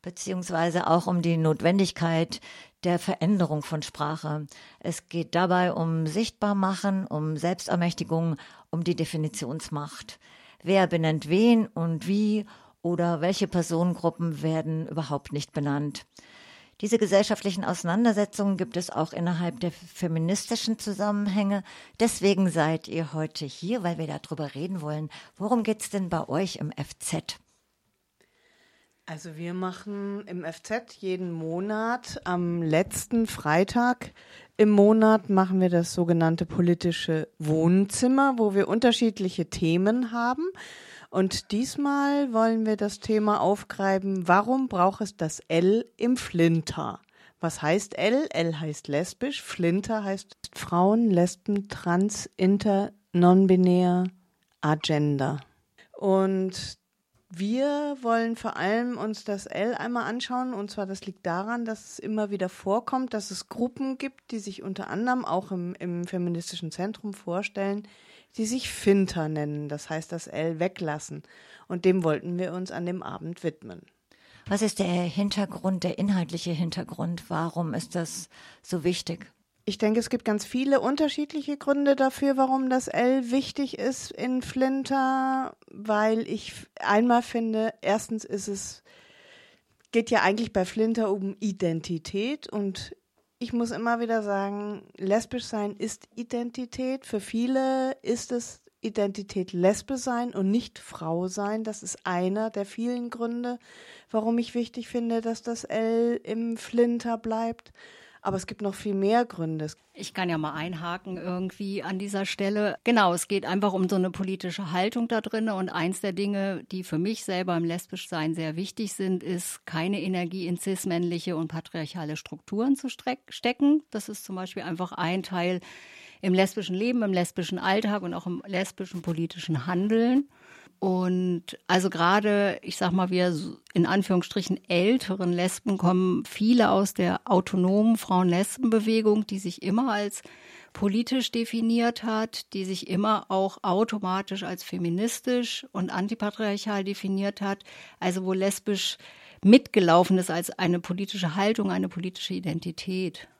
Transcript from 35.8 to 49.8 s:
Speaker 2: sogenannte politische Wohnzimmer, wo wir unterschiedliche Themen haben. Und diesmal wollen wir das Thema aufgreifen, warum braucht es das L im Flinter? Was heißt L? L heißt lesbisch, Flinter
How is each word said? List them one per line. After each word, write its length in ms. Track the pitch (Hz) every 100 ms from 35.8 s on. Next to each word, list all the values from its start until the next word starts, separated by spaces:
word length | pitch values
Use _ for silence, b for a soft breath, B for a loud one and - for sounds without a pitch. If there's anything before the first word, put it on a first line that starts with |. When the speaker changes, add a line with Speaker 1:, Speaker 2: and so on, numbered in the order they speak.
| 170
Speaker 2:
sogenannte 520 | - 170 170 160 165 170
politische 800 | - 175 170 175 165 - 160 151 _
Wohnzimmer, 920 | 151 160 165 185 196 - 254 269 277 247
wo 160 | 214
wir 140 | 196 196
unterschiedliche 840 | 220 247 226 226 214 185 - 160
Themen 600 | - 165 170 196 240 240
haben. 320 | 233 233 262 359 381 B B B B B
Und 420 | - 190 - -
diesmal 840 | 208 262 - 285 277 277 285 277
wollen 320 | 220 226 226 220
wir 100 | 214
das 240 | 208 -
Thema 400 | - 214 214 208
aufgreifen, 880 | 165 202 - - 196 190 196 190 175
warum 400 | 180 214 262 254
braucht 320 | 190 180 196
es 160 | 202 -
das 240 | 160 - -
L 380 | 160 180 220 - _
im 220 | 240 247
Flinter? 840 | - 175 165 165 156 - 131 - b b b b
Was 220 | 165 -
heißt 340 | 151 180 208 -
L? 300 | 190 254 311
L 300 | - 170 156
heißt 280 | 160 147 -
lesbisch, 520 | 143 170 - 262 277
Flinter 640 | - - 170 185